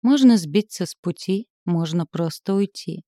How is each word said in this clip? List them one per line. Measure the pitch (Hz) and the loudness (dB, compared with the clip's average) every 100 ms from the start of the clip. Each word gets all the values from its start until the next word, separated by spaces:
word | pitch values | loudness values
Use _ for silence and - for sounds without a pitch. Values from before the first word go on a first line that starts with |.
Можно | 233 285 262 226 | 2 6 6 6
сбиться | 160 180 214 - 175 | 2 -2 -2 -8 -8
с | - | -6
пути, | 175 - - 196 233 _ | -8 -8 -6 -6 -6 _
можно | - 165 165 170 165 | -4 -2 -2 -4 -4
просто | - 165 - - | -4 -6 -6 -4
уйти. | 196 196 - - 165 | -2 -2 -6 -14 -14